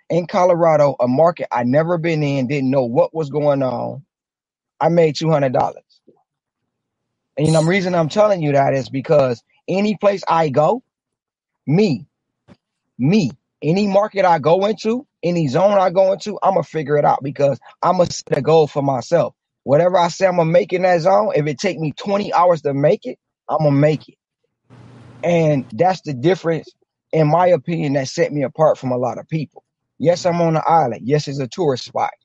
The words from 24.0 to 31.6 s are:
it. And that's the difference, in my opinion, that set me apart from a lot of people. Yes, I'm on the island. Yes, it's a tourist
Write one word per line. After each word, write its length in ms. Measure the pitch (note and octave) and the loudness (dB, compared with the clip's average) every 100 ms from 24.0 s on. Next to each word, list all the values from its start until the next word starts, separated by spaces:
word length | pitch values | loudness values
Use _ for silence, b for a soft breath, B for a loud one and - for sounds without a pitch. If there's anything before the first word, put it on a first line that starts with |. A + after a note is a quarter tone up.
| - | -6
it. 60 | _ _ _ _ _ _ - - - - - | _ _ _ _ _ _ -20 -20 -20 -20 -8
And 420 | E3 E3+ D#3 C#3+ A#2 | -2 2 2 0 -2
that's 280 | A2+ F3+ F3+ | -2 0 0
the 120 | D3+ B2+ | -6 -2
difference, 540 | D#3 F#3 D#3+ D#3+ - _ _ _ _ | 0 0 -2 -6 -8 _ _ _ _
in 140 | D#3 D3+ | 0 2
my 180 | E3 F3+ | 2 2
opinion, 440 | E3 E3+ E3 D3+ C#3 | 2 0 -4 -2 -2
that 140 | C3+ | -4
set 240 | - D#3+ | -4 -2
me 100 | D3 | -2
apart 360 | G#3 - D#3 - | -4 0 0 0
from 120 | B2+ | -4
a 60 | B2 | -4
lot 220 | B2 G#2+ | -4 -8
of 100 | - | -8
people. 340 | D#3+ C#3 - _ _ _ - | -8 -8 -14 _ _ _ -4
Yes, 260 | F3 F3 F3+ | 0 0 0
I'm 160 | E3+ | 0
on 140 | E3 D#3+ | 0 0
the 80 | - | 2
island. 360 | E3 C3 A2 A#2 | 2 0 -4 -2
Yes, 220 | D3 D3 | -2 -2
it's 100 | C#3 | -8
a 80 | B2+ | -8
tourist 360 | - | -4